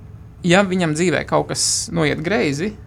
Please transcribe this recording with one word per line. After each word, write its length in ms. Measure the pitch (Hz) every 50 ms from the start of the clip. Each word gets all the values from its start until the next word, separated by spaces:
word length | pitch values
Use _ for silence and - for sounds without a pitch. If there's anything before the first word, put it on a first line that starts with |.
| - - - - - - - - -
ja 200 | 175 170 190 208
viņam 300 | 185 180 190 180 160 151
dzīvē 320 | 151 180 185 151 127 -
kaut 220 | - - 151 147 143
kas 420 | - - - - - - - -
noiet 300 | - 170 160 143 131 -
greizi 520 | 156 175 202 240 220 151 135 139 170 214 208 - -